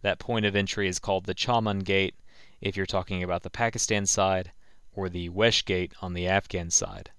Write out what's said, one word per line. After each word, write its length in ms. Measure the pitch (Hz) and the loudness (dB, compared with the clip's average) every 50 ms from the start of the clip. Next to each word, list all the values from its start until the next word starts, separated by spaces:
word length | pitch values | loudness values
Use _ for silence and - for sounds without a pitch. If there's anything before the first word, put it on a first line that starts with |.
| - | 0
That 160 | 104 92 - | 0 -2 -2
point 260 | - - 120 113 107 | -4 -2 -2 2 2
of 100 | 104 98 | 4 4
entry 320 | 101 98 95 - - 101 95 | 2 2 2 0 0 0 0
is 120 | 90 - | 0 -2
called 260 | - - 98 95 92 | -2 0 0 0 0
the 80 | 98 92 | -2 -4
Chaman 460 | - - - 123 117 110 107 101 98 | -4 0 2 2 2 2 2 0 -2
Gate 340 | 95 92 98 98 95 92 - - - - - - - - - - | 0 2 4 4 4 2 -2 -6 -20 -20 -20 -20 -20 -20 -18 -6
if 160 | - 98 95 98 | -6 -4 -2 -2
you're 80 | 95 | -4
talking 380 | - - 98 90 - 101 92 90 | 0 0 -2 -2 -2 -4 -4 -2
about 180 | 90 87 85 | -2 -2 -4
the 80 | - 95 | -4 -6
Pakistan 560 | - - 120 117 110 117 - - 110 104 98 | -4 -2 -2 -2 0 -2 -2 0 0 0 2
side, 460 | 98 - - 98 95 95 92 90 - - - - - - - - - - | 0 2 4 4 4 4 0 -2 -6 -12 -20 -20 -20 -20 -20 -20 -14 -8
or 160 | - 98 92 | -6 -4 -4
the 200 | 87 90 87 85 | -4 -4 -6 -6
Wesh 360 | 87 98 110 117 104 - - | 0 4 4 4 4 4 0
Gate 280 | - 98 90 90 87 - - | 0 0 0 0 -4 -6 -10
on 140 | - 90 90 | -8 -6 -4
the 140 | 87 90 90 | -2 0 2
Afghan 420 | 95 98 - - - 92 85 85 | 2 2 2 0 -6 -6 -4 0
side. 400 | - - - - - - - - - | 0 0 0 0 -8 -12 -16 -18 -20